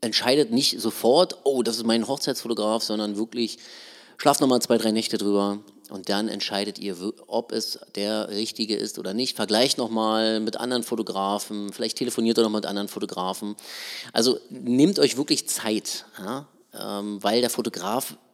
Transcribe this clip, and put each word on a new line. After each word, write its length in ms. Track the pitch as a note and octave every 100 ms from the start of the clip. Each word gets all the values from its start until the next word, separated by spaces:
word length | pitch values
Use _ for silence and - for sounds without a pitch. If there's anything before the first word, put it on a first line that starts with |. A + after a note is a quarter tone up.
entscheidet 520 | A#2 A2 A2+ C#3+ B2+
nicht 280 | A#2 C#3+ -
sofort, 580 | A2 - A2+ C#3+ F3+ -
„Oh, 180 | - C3+
das 140 | A2+ A2+
ist 80 |
mein 240 | A#2 A2+ A2+
Hochzeitsfotograf“, 760 | C3+ - B2+ A2+ A2 G#2+ A2
sondern 340 | - G#2+ G#2 G2+
wirklich 420 | A2+ B2 A#2+ - - - - - - -
schlaft 240 | D3 C#3
noch 80 | C#3
mal 140 | B2
zwei, 160 | - A#2
drei 140 | A2
Nächte 260 | A2 A2 G#2+
drüber 400 | G2+ G2+ G2+ G2+ G#2 - -
und 180 | - F#2
dann 200 | G2+ A2
entscheidet 500 | G2+ - G#2 G2+ G2
ihr, 220 | G2+ F2
w-, 120 | F#2+ - -
ob 260 | A2 A#2
es 260 | A2+ A2 - -
der 340 | - G#2 G#2+ G#2
richtige 480 | G2+ A2 - A2 G#2+
ist 220 | G#2+ -
oder 140 | F#2
nicht. 240 | G2+ B2+ -
Vergleicht 400 | G2+ G#2 C3 -
noch 120 | A#2
mal 500 | A2+ A2 A2 A2 A2
mit 160 | A2 A2
anderen 260 | A#2+ B2+
Fotografen, 880 | A2+ A2+ G#2 F#2+ G2 G2+ - G#2 G2+
vielleicht 260 | G2 A2 -
telefoniert 400 | B2 - A2+ A2+
ihr 40 |
noch 80 | A2
mit 160 | G#2+ E2+
anderen 220 | G2 G2+
Fotografen. 680 | - G2+ - F#2 F#2+ G#2 G#2 - - - - -
Also 260 | - A2+ A#2 -
nehmt 500 | C3 B2 B2 D#3 G3
euch 180 | C#3+ A#2+
wirklich 320 | - C#3+ -
Zeit, 580 | - A2+ G#2+ - - - -
ja, 300 | G2 C3 C#3 _ _
ähm, 500 | - G2+ G2+ G#2 G2+
weil 180 | G2+ A2+
der 100 | B2
Fotograf 680 | - A2+ F#2+ F2+ A#2 - - _